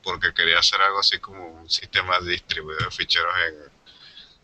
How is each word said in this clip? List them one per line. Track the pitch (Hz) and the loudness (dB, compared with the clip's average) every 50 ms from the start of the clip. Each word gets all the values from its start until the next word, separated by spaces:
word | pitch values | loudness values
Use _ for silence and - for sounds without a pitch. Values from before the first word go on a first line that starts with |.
porque | - 95 90 87 90 85 82 | -8 -6 -4 -2 -2 0 2
quería | - 85 82 82 | 2 4 4 4
hacer | 85 85 - - 98 | 4 4 4 4 4
algo | 95 98 98 98 | 4 4 2 2
así | 98 - 98 90 | 0 0 0 -2
como | - 101 98 95 87 82 80 82 | -6 -10 -14 -14 -16 -16 -16 -14
un | 80 80 | -8 -4
sistema | - - 87 - - 98 92 92 90 90 | -4 -4 -4 -2 -2 0 0 2 0 0
distribuido | 90 87 87 87 - - - 82 78 78 78 78 | 0 0 -4 -4 -2 -4 -6 -6 -6 -6 -4 -4
de | 82 90 | -4 -4
ficheros | - - 87 - - 87 82 87 90 90 85 82 78 76 73 71 _ _ _ - - - - - - - - - - _ | -4 -4 -2 0 0 0 2 0 0 0 -2 -2 -4 -8 -18 -20 _ _ _ -20 -20 -20 -20 -20 -20 -20 -20 -20 -20 _